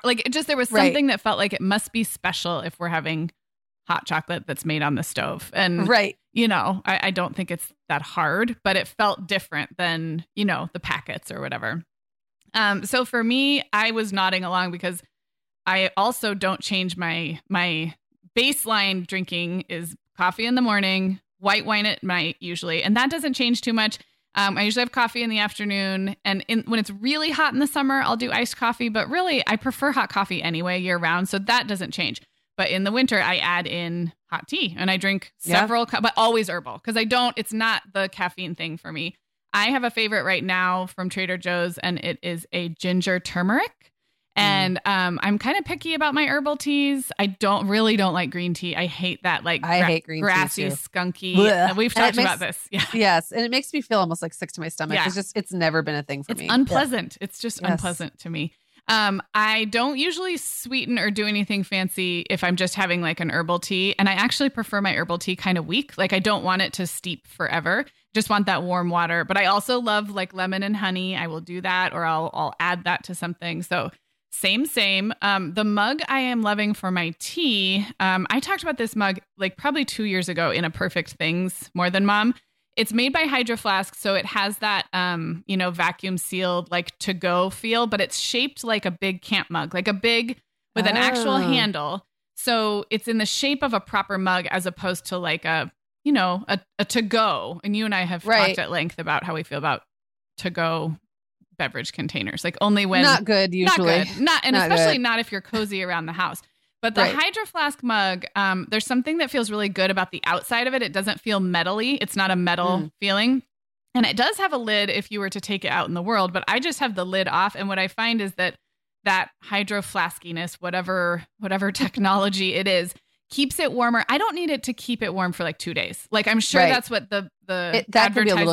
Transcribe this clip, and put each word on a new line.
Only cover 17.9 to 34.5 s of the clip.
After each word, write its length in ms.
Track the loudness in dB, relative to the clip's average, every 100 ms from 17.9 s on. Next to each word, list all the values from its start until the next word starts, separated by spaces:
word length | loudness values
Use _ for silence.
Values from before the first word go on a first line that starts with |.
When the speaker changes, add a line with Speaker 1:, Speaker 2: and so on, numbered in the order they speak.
| -8 _ _ _ 0
Speaker 1:
baseline 680 | 2 0 0 2 2 0
drinking 600 | -2 -4 -4 -4 -2 -4 -4
is 260 | -8 -8 -14 _ -2
coffee 280 | 0 0
in 100 | 0
the 60 | 2
morning, 580 | 4 4 2 2 0 -2 _ _
white 260 | 0 2
wine 200 | 2 0
at 180 | 0 -2
night 340 | -2 -2 -2 -6
usually, 440 | -8 -6 -2 0
and 120 | 2 2
that 120 | 2
doesn't 240 | 0 -2
change 280 | 0 0 0
too 120 | 0
much. 240 | 0 0 -2 _ _ _
Um, 220 | -2 0 2
I 40 |
usually 180 | 0 0
have 100 | 0
coffee 320 | 0 0 0
in 60 | -2
the 100 | 0
afternoon, 760 | 0 -2 -4 -2 -2 -2 -4 -4
and 220 | -2 -2 0
in, 140 | -2 0
when 120 | 0
it's 120 | -2
really 400 | -4 -2 0 0
hot 220 | 2 2
in 60 | 2
the 80 | 2
summer, 340 | 2 2 2
I'll 140 | 2
do 160 | 0 0
iced 260 | 0 -2 -2
coffee, 320 | -2 0 -2
but 200 | -2 0
really 320 | 0 2 0 0
I 80 |
prefer 360 | 0 -2 -2 0
hot 180 | 0 0
coffee 320 | -2 -2 -2
anyway 360 | -2 -2 -2 -2
year 180 | 0 0
round, 300 | 2 0 0
so 100 | -2
that 280 | 0 0 0
doesn't 240 | -4 -6
change. 300 | -4 -4 -6 -14 _ _
But 140 | -4 0
in 140 | 0
the 80 | 0
winter, 280 | 2 2 2
I 180 | 2 2
add 300 | 0 0 -2
in 460 | -6 -4 -4 -6 -8 _
hot 180 | -10
tea, 280 | -6